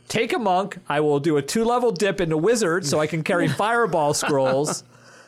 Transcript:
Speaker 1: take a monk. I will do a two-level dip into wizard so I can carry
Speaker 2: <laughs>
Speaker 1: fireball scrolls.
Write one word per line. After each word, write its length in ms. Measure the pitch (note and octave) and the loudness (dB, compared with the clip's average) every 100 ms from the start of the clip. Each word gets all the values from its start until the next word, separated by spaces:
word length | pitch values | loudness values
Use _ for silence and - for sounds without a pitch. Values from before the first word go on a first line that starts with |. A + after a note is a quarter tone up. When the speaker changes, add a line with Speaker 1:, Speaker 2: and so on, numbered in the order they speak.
| - | -8
Speaker 1:
take 240 | G#3+ B3+ | -4 -2
a 80 | F4 | -2
monk. 380 | G#3 F3+ F#3+ F3 - | 0 0 -2 -6 -4
I 140 | D3 | 0
will 180 | D3+ C#3+ | 2 2
do 160 | D3+ D3 | 2 0
a 40 | |
two-level 500 | C#3 A3+ A3+ A#3+ A#3+ | 0 0 0 2 0
dip 300 | E3+ G3 G3 | 0 -2 0
into 160 | E3+ D#3 | -2 0
wizard 480 | F3+ A#3+ F#3 F3 C#3+ | 2 2 2 0 0
so 140 | D3+ | -2
I 80 | D3+ | -2
can 160 | E3 | -2
carry 240 | D3+ F3 E3 | -2 0 0
Speaker 2:
<laughs> 20 | |
Speaker 1:
fireball 640 | C#3+ G#3 A#3 A3 E3 D3 | 0 0 0 0 2 0
scrolls. 720 | D3+ - C#3 C3 C3 D#3 - - - - - | 0 0 0 2 0 0 -4 -10 -20 -20 -20